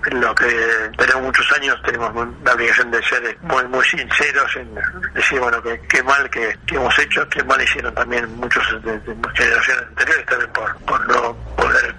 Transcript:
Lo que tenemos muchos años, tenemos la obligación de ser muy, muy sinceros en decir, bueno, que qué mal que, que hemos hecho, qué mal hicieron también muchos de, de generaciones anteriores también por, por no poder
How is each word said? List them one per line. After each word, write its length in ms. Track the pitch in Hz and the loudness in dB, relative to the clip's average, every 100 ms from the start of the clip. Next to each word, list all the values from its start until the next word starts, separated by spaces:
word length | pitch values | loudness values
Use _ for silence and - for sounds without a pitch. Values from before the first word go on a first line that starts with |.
| - | -2
Lo 200 | 127 117 | 0 0
que 560 | - 120 117 113 113 110 - | 2 2 2 2 0 -2 0
tenemos 260 | 123 131 | 2 2
muchos 280 | 131 131 - | 2 0 2
años, 240 | 147 139 127 | 2 2 -2
tenemos 420 | - 117 113 113 120 117 123 | -2 -2 -4 -2 -6 -2 2
la 80 | |
obligación 360 | 120 117 123 120 | 4 4 4 2
de 140 | 117 | 0
ser 340 | 113 127 120 107 | 0 0 -2 -6
muy, 240 | - 127 123 | -2 0 2
muy 180 | 127 127 | 2 2
sinceros 720 | - 123 - 147 139 135 139 | 2 0 2 2 2 2 -2
en 180 | 123 110 - 180 180 | -6 -6 -6 -4 -6
decir, 280 | - 131 139 | 0 0 2
bueno, 200 | 123 117 | 0 0
que 160 | 117 117 - | -2 -6 -2
qué 120 | 131 | -2
mal 280 | 127 139 131 | 2 2 2
que, 280 | - 113 104 - | -2 -2 -4 -4
que 100 | 139 | -2
hemos 200 | 123 - | 2 2
hecho, 280 | 147 151 - | 2 0 0
qué 160 | 147 | -2
mal 180 | 131 135 | 0 2
hicieron 320 | 123 - 120 | 2 -2 -4
también 400 | 110 117 120 117 113 | -4 -2 -2 -4 -6
muchos 280 | 123 - - - | -2 0 0 -2
de, 160 | 110 107 | -4 -6
de 180 | 120 113 113 - | -8 -8 -4 0
generaciones 480 | 123 - - 131 123 | 2 2 2 0 -4
anteriores 360 | - 135 156 - | -4 0 0 0
también 280 | 127 113 | -2 -2
por, 200 | - 110 - - | -4 -6 -6 -4
por 200 | - 117 | -2 2
no 300 | 123 117 117 - - | 2 0 -4 -8 -2
poder 360 | - - - | 2 2 2